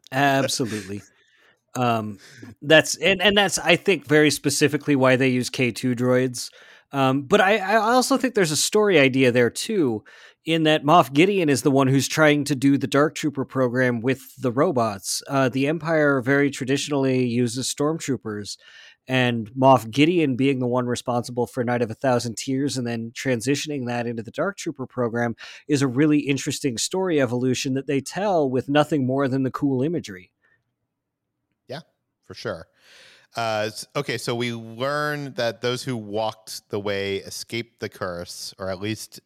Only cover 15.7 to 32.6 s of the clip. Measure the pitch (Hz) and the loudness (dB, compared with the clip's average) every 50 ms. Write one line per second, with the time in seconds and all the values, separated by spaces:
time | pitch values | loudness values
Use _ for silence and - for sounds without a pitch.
15.7 | 165 165 156 165 165 156 147 143 139 135 113 131 143 143 143 139 139 - 135 117 | -2 -4 -2 -2 0 2 2 2 2 2 2 2 2 2 2 0 -2 -4 -2 -2
16.7 | 139 135 - 143 147 139 135 131 127 127 127 123 117 123 123 117 110 131 120 - | -2 -2 -2 -2 -2 0 0 2 2 2 0 0 0 0 0 -2 -2 -6 -6 -6
17.7 | - - 143 151 160 165 - 147 127 107 - 110 104 104 101 - - _ _ - | -4 -2 -2 -2 -2 -4 -4 -4 -4 -4 -4 -8 -8 -8 -10 -12 -14 _ _ -20
18.7 | - - - - - _ _ - 131 131 127 123 120 117 107 101 123 131 131 135 | -20 -20 -20 -20 -20 _ _ -2 0 2 2 2 0 -2 -4 -6 -2 4 6 6
19.7 | 131 113 110 113 104 135 151 165 185 170 156 135 127 110 131 139 139 127 127 120 | 6 6 4 -2 2 2 4 4 4 2 2 0 0 0 2 0 2 0 -2 -2
20.7 | 120 127 123 123 120 - - 131 120 120 113 - 120 123 117 - - 131 113 120 | 0 -2 0 -2 -4 -4 -4 -4 -4 -2 -4 -4 -4 -4 -4 -4 -2 -4 -2 -2
21.7 | 123 120 120 107 113 - - 131 123 120 113 120 107 - - 139 131 131 143 139 | 0 0 -2 -4 -4 -4 0 2 2 2 0 -4 -8 -8 -6 -4 -2 -2 -2 -2
22.7 | 110 131 120 120 117 113 113 117 - - - 135 123 113 104 135 143 139 - 156 | -4 -4 -4 -4 -6 -6 -8 -10 -10 -6 -2 -2 -2 0 0 -2 -2 -2 -2 -6
23.7 | 147 135 123 120 120 120 117 120 120 113 104 110 - 139 165 196 190 - - 170 | -6 -6 -6 -4 -4 -4 -4 -4 -6 -8 -10 -8 -6 -4 -4 -4 -4 -6 -8 -10
24.7 | - - 127 - - 127 123 113 113 120 120 117 110 - - - - - - - | -8 -8 -10 -8 -4 -2 -2 -2 0 0 -2 -2 -4 -6 -12 -20 -20 -14 -4 -2
25.7 | 151 127 139 131 117 135 156 151 151 147 143 135 139 127 - 151 131 - - 139 | 0 2 2 0 2 2 2 4 4 2 2 0 -4 -2 -4 -6 -8 -4 -4 -4
26.7 | 113 107 - - - 190 190 185 160 143 131 113 123 123 127 131 123 - - 139 | -4 -4 -6 -4 -4 -4 -2 0 0 0 0 0 0 -2 0 0 0 -2 -2 -4
27.7 | 131 135 131 151 143 135 135 - - 180 202 214 185 160 143 131 127 127 - 143 | -4 -4 -2 -2 -4 -4 -4 -4 -6 -4 -2 0 2 2 2 2 0 -2 -2 2
28.7 | 143 147 147 - 160 143 127 123 131 135 143 127 131 135 131 123 - - 147 139 | 2 2 2 2 2 0 0 0 0 0 0 0 0 -2 -2 -2 -2 -2 -2 0
29.7 | 135 123 135 165 175 147 - - 95 90 90 _ _ _ _ _ _ _ _ _ | 0 0 -2 -2 -2 -4 -6 -8 -16 -18 -18 _ _ _ _ _ _ _ _ _
30.7 | _ _ _ _ _ _ _ _ _ _ _ _ _ _ _ _ _ _ _ - | _ _ _ _ _ _ _ _ _ _ _ _ _ _ _ _ _ _ _ -14
31.7 | 120 160 - _ _ _ _ _ _ _ _ - - - - 117 92 82 | -14 -14 -14 _ _ _ _ _ _ _ _ -20 -16 -10 -8 -8 -8 -8